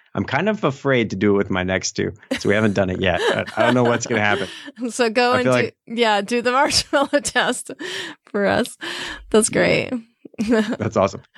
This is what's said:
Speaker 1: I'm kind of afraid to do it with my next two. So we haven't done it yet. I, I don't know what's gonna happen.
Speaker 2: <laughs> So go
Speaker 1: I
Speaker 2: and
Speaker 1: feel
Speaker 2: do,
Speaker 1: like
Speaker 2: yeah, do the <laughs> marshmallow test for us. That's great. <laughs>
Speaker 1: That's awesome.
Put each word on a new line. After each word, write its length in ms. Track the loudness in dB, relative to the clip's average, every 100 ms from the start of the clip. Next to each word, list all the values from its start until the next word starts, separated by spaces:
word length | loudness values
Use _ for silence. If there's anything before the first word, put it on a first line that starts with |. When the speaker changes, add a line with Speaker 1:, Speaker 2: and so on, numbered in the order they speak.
| _
Speaker 1:
I'm 100 | -6 -4
kind 220 | -2 -2
of 160 | 0
afraid 460 | -2 -2 0 2 0
to 60 | 2
do 180 | 2
it 40 | 2
with 120 | 2
my 140 | -2
next 300 | 0 -2 -2
two. 200 | -4 -4 -6 -8 -4
So 100 | 0
we 60 | 2
haven't 180 | 2
done 160 | 2 0
it 100 | 0
yet. 180 | 0 0
I, 260 | 0 -2 -4 0
I 80 | 2
don't 80 |
know 100 | 4 2
what's 200 | 2 0
gonna 160 | 0
happen. 260 | 2 0 -2 -10 -18
Speaker 2:
<laughs> 220 | -10 -8
So 180 | -2 0
go 220 | 2 2
Speaker 1:
I 40 | 2
Speaker 2:
and 40 |
Speaker 1:
feel 100 | 2
Speaker 2:
do, 60 | 2
Speaker 1:
like 120 | 0 -6 -10
Speaker 2:
yeah, 340 | -2 2 2
do 200 | 0 -2
the 100 | 0
<laughs> 80 | 2
marshmallow 600 | 2 0 0 0 2 0
test 480 | 0 0 0 -2 -8 -12 -10 -8 -10 -14 _
for 140 | -2 2
us. 320 | 2 -2 -6 -12 -10 -10 -12 0
That's 180 | 2 4
great. 420 | 2 2 2 0 -6
<laughs> 420 | -10 _ -20 -6
Speaker 1:
That's 580 | 0 0 0 -2 -2 2
awesome. 240 | 0 0 -14